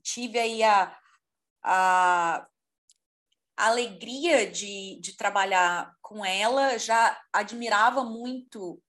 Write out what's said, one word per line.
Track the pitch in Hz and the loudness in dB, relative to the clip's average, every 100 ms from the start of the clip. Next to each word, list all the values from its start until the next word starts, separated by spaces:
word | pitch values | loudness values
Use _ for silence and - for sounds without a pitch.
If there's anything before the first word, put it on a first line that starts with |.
tive | - - 240 226 | -10 -10 -6 -4
aí | 226 220 | -4 0
a, | 220 202 180 - _ _ _ _ _ _ | 4 4 2 -6 _ _ _ _ _ _
a | - 185 185 185 180 175 170 160 - _ _ _ _ _ _ _ _ _ _ - | -2 2 4 4 4 4 2 -2 -8 _ _ _ _ _ _ _ _ _ _ -2
alegria | 220 233 240 185 233 262 330 285 208 | 0 0 -2 -8 -12 -4 2 2 0
de, | - - 196 190 180 | -6 -10 -10 -12 -14
de | - - | -16 -6
trabalhar | 202 202 196 190 180 175 - _ | -2 0 2 2 2 0 -8 _
com | - 214 | -18 -8
ela, | 196 190 214 269 269 233 | -4 -2 0 2 2 0
já | 214 226 226 - - | 0 2 2 0 -4
admirava | 190 208 233 233 208 226 254 | -4 -4 -8 -2 2 4 2
muito | 240 226 247 262 254 220 180 175 | -4 -8 -10 -10 -12 -12 -12 -12